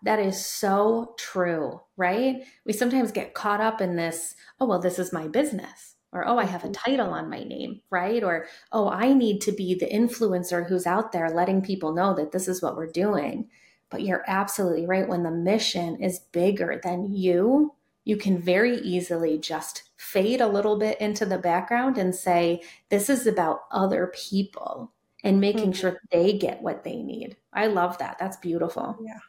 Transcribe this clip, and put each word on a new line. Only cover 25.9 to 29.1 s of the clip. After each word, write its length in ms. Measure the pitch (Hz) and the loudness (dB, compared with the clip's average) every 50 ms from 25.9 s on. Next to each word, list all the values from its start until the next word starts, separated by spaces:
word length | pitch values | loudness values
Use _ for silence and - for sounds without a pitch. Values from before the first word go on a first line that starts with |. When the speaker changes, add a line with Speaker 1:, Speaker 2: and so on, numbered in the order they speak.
| 180 - - - | -2 -2 -4 0
Speaker 1:
they 220 | 180 170 175 202 208 | 2 4 4 4 4
get 300 | 196 - - - - - | 2 0 -2 -4 -4 -6
what 200 | 175 - - - | -6 -6 -6 -8
they 140 | 170 - | -10 -10
need." 400 | 160 151 139 123 - - - - - _ _ - | -8 -8 -8 -10 -10 -12 -14 -16 -18 _ _ -2
I 160 | 196 214 220 | 0 0 2
love 280 | 208 180 175 180 180 - | 2 2 2 0 0 -4
that. 200 | 135 - - - | -8 -8 -6 -6
That's 180 | 180 190 190 | -6 -8 -8
beautiful. 600 | - - 175 165 170 165 165 - - - - 220 226 | -8 -6 -4 -2 0 -2 -2 -2 -4 -6 -6 -8 -10
Speaker 2:
Yeah. 180 | 226 220 | -12 -14